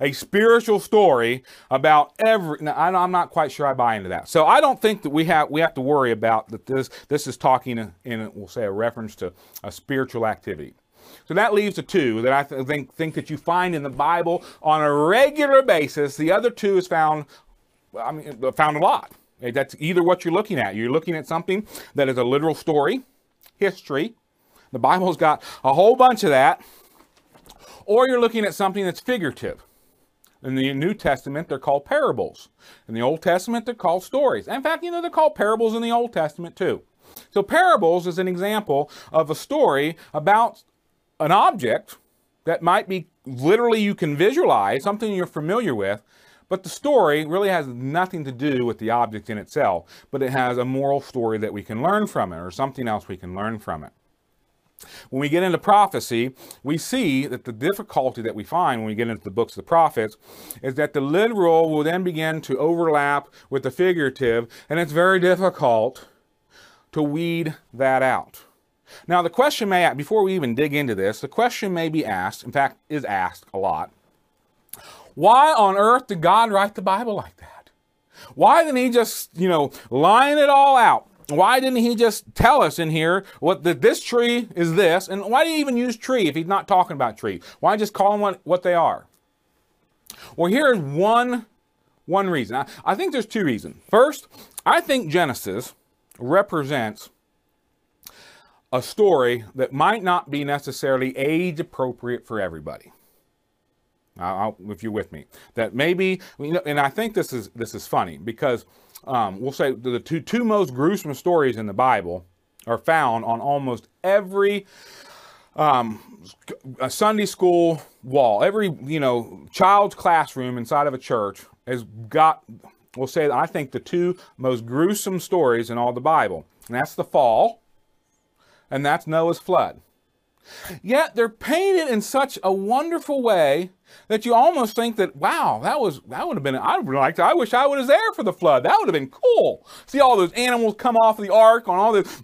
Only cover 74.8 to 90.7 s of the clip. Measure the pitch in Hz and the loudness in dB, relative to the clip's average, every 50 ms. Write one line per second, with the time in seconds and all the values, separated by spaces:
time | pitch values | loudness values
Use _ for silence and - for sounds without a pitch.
74.8 | - - - - - - _ - 160 202 233 262 294 311 311 233 208 196 190 196 | -20 -20 -20 -20 -20 -18 _ 2 4 6 8 8 8 6 6 4 4 4 4 4
75.8 | 208 220 240 247 247 - 202 170 151 175 190 220 233 226 202 196 196 202 202 - | 4 4 4 2 0 -4 -6 -2 2 4 4 4 4 2 2 0 0 0 -4 -6
76.8 | 185 196 190 202 240 233 202 170 - - - _ - - - - - _ _ _ | -4 -2 -2 -2 -2 -6 -8 -8 -10 -12 -16 _ -20 -20 -20 -20 -20 _ _ _
77.8 | _ _ _ _ _ _ _ - - - - 131 165 220 269 339 330 311 269 254 | _ _ _ _ _ _ _ -20 -20 -14 -2 4 4 6 6 6 4 2 0 0
78.8 | 254 254 233 240 226 233 - - - - - 160 185 185 170 156 143 131 - - | 0 2 2 2 0 0 -2 -10 -12 -12 -6 -2 0 2 2 2 0 -2 -4 -10
79.8 | - - 117 135 156 185 214 240 269 285 294 302 285 285 277 277 277 277 269 254 | -10 -4 0 2 4 6 6 6 6 4 4 4 4 4 6 6 6 6 6 6
80.8 | 226 175 135 110 - _ _ _ _ - 147 156 185 214 247 262 262 262 254 240 | 6 6 4 2 0 _ _ _ _ -4 0 2 4 4 4 2 2 0 0 0
81.8 | 226 240 240 214 233 226 - - - - - - - 233 302 277 202 156 - - | 0 0 2 2 2 2 0 -2 -8 -8 -2 2 4 4 4 4 4 2 0 -2
82.8 | 170 156 156 160 156 165 180 196 185 - - - - 165 190 127 143 175 165 127 | -4 -2 -2 0 0 0 0 0 -2 -6 -10 -4 -2 0 0 0 0 -2 0 2
83.8 | 156 226 320 - - - 240 240 240 240 240 240 233 - - 175 170 165 160 185 | 2 2 2 2 -2 -2 0 0 2 2 0 -2 -4 -6 -4 -2 -2 0 2 4
84.8 | 202 165 165 190 185 - 190 202 196 196 240 277 320 330 320 311 285 277 247 240 | 4 4 4 2 0 -4 -8 -8 -4 0 2 2 2 2 0 -2 -2 0 0 -2
85.8 | 247 254 226 226 - - 262 247 196 151 135 160 165 170 196 190 - - 196 180 | -2 -2 -4 -6 -4 -2 0 0 0 0 -2 -4 -4 -2 -2 -2 0 2 2 2
86.8 | 175 - 165 135 131 117 107 - - 107 95 85 - - - - - 170 208 214 | 2 0 -2 -4 -4 -4 -4 -4 -6 -8 -8 -8 -10 -18 -10 -4 -2 0 0 0
87.8 | 214 208 - - 190 202 208 208 208 202 185 - _ 151 180 180 - 180 175 170 | -2 -4 -2 0 2 2 2 0 0 -2 -4 -6 _ -2 -2 0 0 2 2 2
88.8 | 160 123 87 57 - _ _ _ _ _ _ _ _ _ _ _ _ _ _ _ | 2 2 0 -2 -8 _ _ _ _ _ _ _ _ _ _ _ _ _ _ _
89.8 | _ _ _ _ _ - - - - - - - 165 170 202 277 311 277 | _ _ _ _ _ -20 -20 -20 -20 -12 -6 -2 0 0 2 2 4 2